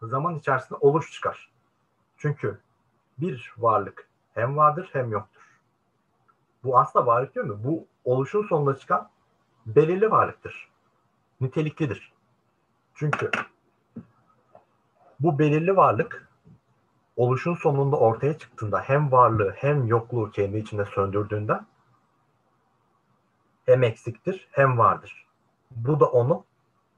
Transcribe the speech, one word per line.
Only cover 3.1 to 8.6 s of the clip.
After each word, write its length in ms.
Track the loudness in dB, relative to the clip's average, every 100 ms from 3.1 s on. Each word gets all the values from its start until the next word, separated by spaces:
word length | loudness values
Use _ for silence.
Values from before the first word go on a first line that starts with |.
| -8
bir 360 | -8 -8 -14 -4
varlık 520 | 0 0 -2 -12 -20 _ _
hem 240 | -6 -4 2
vardır 320 | 2 2 -6
hem 180 | -6 -4
yoktur. 300 | -6 -8 _ _ _ _ _ _ _ _ _ _ _ _ _
Bu 160 | 0 2
aslında 260 | 4 2 2
varlık 300 | 2 0 -6
değil 120 | -8
mi? 160 | -6
Bu 240 | -4 -4 -6 _ -2
oluşun 420 | -2 0 -2 0
sonunda 300 | 0